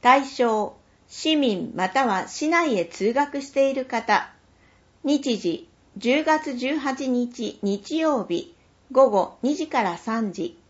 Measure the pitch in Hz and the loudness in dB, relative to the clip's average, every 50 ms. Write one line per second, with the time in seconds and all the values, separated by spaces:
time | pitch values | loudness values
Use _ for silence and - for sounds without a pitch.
0 | - 240 254 277 269 269 - - 254 233 220 214 208 - - - _ _ _ _ | 8 6 6 6 4 0 -2 0 2 2 2 0 -2 -4 -8 -16 _ _ _ _
1 | _ _ - - - 311 311 302 277 247 208 180 165 - - 160 185 185 - 262 | _ _ -18 -4 0 2 2 4 4 2 0 0 -4 -6 -4 -4 -4 0 2 2
2 | 269 240 196 185 160 - - - 302 311 339 339 339 320 240 190 170 170 - - | 2 2 0 -2 -4 -6 -6 -4 -2 2 2 2 2 2 0 0 -2 -4 -4 -2
3 | 190 208 233 269 294 277 - 285 277 - - 269 269 269 269 269 254 254 - 226 | -2 0 2 2 -2 -2 -4 -8 -10 -4 0 2 2 2 2 -2 -6 -4 -6 -6
4 | 220 - 214 185 - - - _ _ _ _ _ _ _ _ _ _ _ _ _ | 0 2 2 2 2 -2 -16 _ _ _ _ _ _ _ _ _ _ _ _ _
5 | _ 269 294 285 285 294 277 202 - 175 160 - - _ _ _ _ _ _ 202 | _ 0 0 0 0 -2 -4 -2 -2 -4 -4 -4 -8 _ _ _ _ _ _ -6
6 | 196 226 254 302 311 311 311 311 311 311 254 240 240 262 294 311 262 269 262 262 | 0 2 2 2 4 2 0 0 0 -4 -6 -4 -4 -2 -2 -2 -4 -4 -6 -4
7 | 285 262 247 247 247 240 240 - 233 208 - - - 202 196 202 202 - 302 320 | -4 -2 0 0 -2 -4 -4 -8 -8 -8 -8 -4 -4 -4 -4 -4 -6 -6 -4 0
8 | 320 320 294 247 185 - 170 175 - - - _ _ _ _ _ _ _ 262 254 | 0 0 0 0 -2 -2 -4 -6 -6 -8 -18 _ _ _ _ _ _ _ 4 4
9 | 269 247 208 196 175 - - _ - 254 294 - 339 - - 262 214 190 170 170 | 4 6 4 2 0 0 -6 _ -2 -2 -2 -2 -4 -2 -2 -2 0 0 -2 -4
10 | - - 220 233 226 202 170 - 165 175 - - _ | -6 -6 -4 -4 -4 -4 -4 -6 -8 -8 -8 -14 _